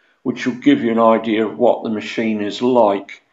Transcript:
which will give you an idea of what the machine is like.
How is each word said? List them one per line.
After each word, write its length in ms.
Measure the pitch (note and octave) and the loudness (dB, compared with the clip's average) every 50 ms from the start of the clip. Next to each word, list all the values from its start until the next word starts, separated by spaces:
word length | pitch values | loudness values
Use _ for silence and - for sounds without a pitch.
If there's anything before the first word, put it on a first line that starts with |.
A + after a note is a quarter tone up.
| _ _ _ _ - | _ _ _ _ -8
which 240 | B2+ A#2+ - - | -8 -6 -4 -6
will 80 | C3 A#2 | -6 -6
give 280 | B2 - C#3+ C#3+ - A#2 | 0 2 2 2 4 2
you 100 | A#2 A2+ | 0 2
an 60 | A2+ | 4
idea 480 | A2+ A2+ A2+ A2 A2 A#2 G#2+ G#2+ A2 | 4 4 4 4 2 0 -2 0 -2
of 120 | G#2 - - | -2 -2 0
what 240 | B2 A#2 - - - | 2 2 2 0 -2
the 80 | A#2+ | -6
machine 520 | A2 G#2 G2+ - - - A#2 A2 A2 G#2+ G#2 | -6 -6 -8 -8 -6 -4 -4 -4 -4 -4 -6
is 180 | G#2 F#2+ - | -6 -6 -4
like. 600 | B2 B2 B2+ B2 A2+ G#2 G2 G2 - - - - _ _ | -2 0 2 4 4 2 2 -2 -6 -10 -18 -20 _ _